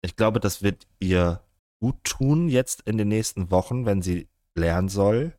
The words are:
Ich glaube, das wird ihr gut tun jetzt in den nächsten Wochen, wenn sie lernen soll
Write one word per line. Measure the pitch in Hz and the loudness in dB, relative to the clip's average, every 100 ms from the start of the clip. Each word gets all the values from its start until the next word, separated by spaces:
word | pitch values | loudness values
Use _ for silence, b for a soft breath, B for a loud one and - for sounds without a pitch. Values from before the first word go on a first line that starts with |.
Ich | 90 - | -10 0
glaube, | 110 110 | 0 2
das | 104 - | -2 0
wird | 101 95 _ _ | -2 -2 _ _
ihr | 92 90 87 85 _ _ _ _ | 0 2 2 0 _ _ _ _
gut | 117 135 | -4 -4
tun | - - 135 151 170 | -8 -2 2 2 2
jetzt | 127 135 - | 2 0 -6
in | - 110 | -4 -2
den | 104 | 2
nächsten | 107 107 - 87 | 0 -2 -4 0
Wochen, | 92 - 123 120 | 0 0 -4 0
wenn | 98 | 0
sie | 90 87 - _ _ | 0 -4 -6 _ _
lernen | - 85 85 92 | -2 0 0 -2
soll | 98 98 113 160 | 0 2 2 -2